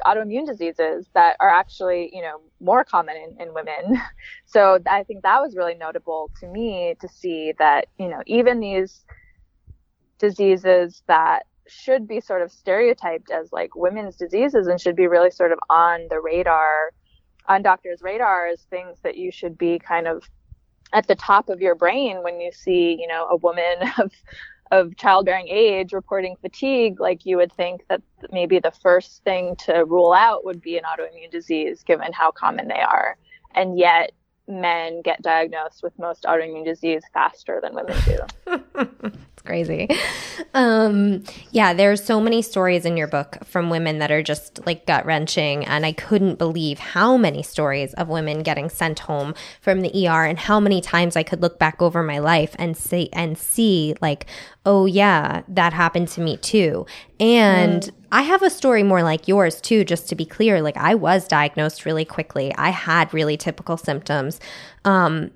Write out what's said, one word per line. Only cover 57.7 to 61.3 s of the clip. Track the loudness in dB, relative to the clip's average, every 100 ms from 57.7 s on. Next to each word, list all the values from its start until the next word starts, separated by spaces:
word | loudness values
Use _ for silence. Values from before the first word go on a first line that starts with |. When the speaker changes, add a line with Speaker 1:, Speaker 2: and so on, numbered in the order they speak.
| 2
Speaker 1:
Mm. | -4 -12 -2
Speaker 2:
I | 0
have | 4 4
a | 4
story | 2 2 4
more | 4 4
like | 2 0 2
yours | 2 2 0
too, | 2 2
just | 2 -2 -4
to |
be | -8
clear. | -6 0 2 2
Like, | 0 0
I | 2
was | 2 4 2
diagnosed | 2